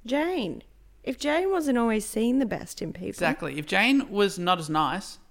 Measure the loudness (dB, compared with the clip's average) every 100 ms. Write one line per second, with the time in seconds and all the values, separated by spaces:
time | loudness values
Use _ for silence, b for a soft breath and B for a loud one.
0 | -2 0 0 0 -4 -6 -14 -20 -20 -14
1 | -8 -4 0 0 2 0 2 2 2 0
2 | -2 0 2 2 0 -4 -8 -8 -8 -8
3 | -10 -2 -2 0 -4 -6 -2 2 4 4
4 | 2 2 2 2 0 0 2 0 2 -2
5 | -8 -16 -6